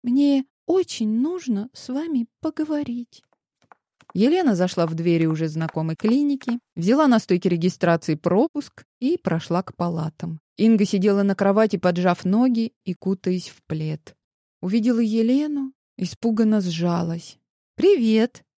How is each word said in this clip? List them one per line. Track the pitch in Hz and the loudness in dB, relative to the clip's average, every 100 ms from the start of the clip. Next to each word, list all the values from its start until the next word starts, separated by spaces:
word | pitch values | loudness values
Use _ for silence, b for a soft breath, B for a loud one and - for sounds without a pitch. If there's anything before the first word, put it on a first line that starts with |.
Мне | 247 262 285 277 262 _ - | 0 2 4 2 -2 _ -2
очень | 370 349 - 214 220 | 0 0 -4 -2 0
нужно | 294 359 285 202 233 | -2 -4 -4 -4 -4
с | - - | -14 -8
вами | 262 330 277 233 _ | -6 -2 -2 -4 _
поговорить". | 311 302 302 294 285 240 240 - _ _ _ _ _ - _ _ - | -8 -6 -4 -4 -4 -8 -10 -20 _ _ _ _ _ -20 _ _ -8
Елена | 180 233 359 320 | 2 2 4 2
зашла | 185 180 - 165 | 2 0 0 -2
в | |
двери | 165 170 165 160 | 0 0 2 2
уже | 156 160 | 0 -4
знакомой | 156 160 160 160 160 | -4 -4 -4 -4 -2
клиники, | 214 254 294 269 - 240 _ - | 0 2 0 -2 -4 -6 _ -4
взяла | 170 269 302 | 0 4 4
на | 226 | 4
стойке | - 180 185 | 2 0 0
регистрации | 175 180 - 170 165 - | 0 -2 0 0 0 0
пропуск | 156 170 185 311 285 - - _ _ | -2 0 0 0 -4 -10 -20 _ _
и | 254 349 | -4 -2
прошла | - 165 - 170 | -2 -4 -2 -4
к | - | -4
палатам. | - 175 165 160 _ 170 160 _ - | -6 -6 -4 -6 _ -12 -12 _ 0
Инга | 220 226 | 4 4
сидела | 208 202 202 202 | 2 2 2 2
на | 202 | 0
кровати, | 196 196 202 220 190 | 2 2 2 2 0
поджав | 180 175 180 175 | 0 0 0 0
ноги | 185 208 254 226 226 _ | 0 2 2 0 -4 _
и | - | -10
кутаясь | 175 185 196 - 185 - | -6 -4 -4 -2 -4 -6
в | - | -20
плед. | _ 156 156 156 - _ _ _ _ _ | _ -6 -6 -8 -14 _ _ _ _ _
Увидела | 180 226 220 226 | -2 0 2 0
Елену, | 226 226 226 269 302 294 269 _ _ - | 0 2 2 2 0 -4 -6 _ _ -10
испуганно | 180 - 233 220 220 214 | -10 -4 -2 2 2 2
сжалась. | 180 165 175 170 170 165 - - _ _ _ | 0 -2 -2 -2 -4 -8 -12 -20 _ _ _
"Привет!" | - 359 370 226 220 240 - _ | 0 2 4 4 2 2 -4 _